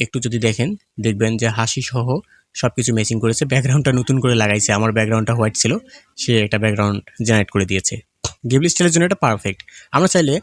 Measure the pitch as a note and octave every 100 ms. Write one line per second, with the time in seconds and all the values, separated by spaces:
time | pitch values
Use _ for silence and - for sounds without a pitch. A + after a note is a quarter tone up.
0 | A#2 C3 A#2 A#2 A2+ G#2+ C3 G#3 _ -
1 | A2 G2+ A2 A2+ A2+ G#2+ A2+ - B2+ B2+
2 | A#2+ C#3 - _ _ - B2+ - A#2+ A2+
3 | G#2+ A2+ A2+ A2+ C#3+ C3 B2+ C#3+ C#3 B2+
4 | A#2+ C3+ B2+ A#2 G#2+ G#2 G#2 G2+ A2+ A2
5 | G#2+ A2 A2 A#2 A2 - A2 F3+ - -
6 | _ - - A#2 G#2 G#2+ G#2+ G#2 G#2 G2+
7 | - - A2 A2 G2 G2+ F#2 F#2+ - G#2+
8 | - _ - - A#2+ C3 E3+ - F3 E3
9 | F3 G3 C3+ G#2 G2+ F#2+ - - - C3+
10 | F#3 F#3 D3+ D#3